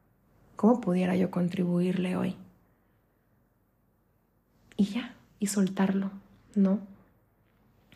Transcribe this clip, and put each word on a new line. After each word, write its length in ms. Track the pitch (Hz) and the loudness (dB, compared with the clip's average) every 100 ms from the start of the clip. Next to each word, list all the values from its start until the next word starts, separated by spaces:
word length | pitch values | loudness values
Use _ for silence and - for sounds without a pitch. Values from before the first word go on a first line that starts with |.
| _ _ _ _ _ - | _ _ _ _ _ 0
¿Cómo 240 | 208 240 | 4 4
pudiera 360 | 196 180 180 180 | 2 0 0 0
yo 140 | 185 | 0
contribuirle 840 | 180 175 180 175 175 180 180 185 185 | 0 -2 -2 -2 0 0 0 -2 -2
hoy?". 200 | 185 - - _ _ _ _ _ _ _ _ _ _ _ _ _ _ _ _ _ _ _ _ _ _ - | -4 -6 -16 _ _ _ _ _ _ _ _ _ _ _ _ _ _ _ _ _ _ _ _ _ _ -2
Y 80 | 196 | -2
ya, 280 | 240 - - _ _ | -2 -10 -16 _ _
y 80 | 202 | -4
soltarlo, 640 | 208 185 - 190 190 196 - - - _ | 0 0 2 0 0 -4 -8 -18 -20 _
¿no? 260 | 208 190 202 - - _ _ _ _ _ _ _ _ _ | 2 2 2 -4 -18 _ _ _ _ _ _ _ _ _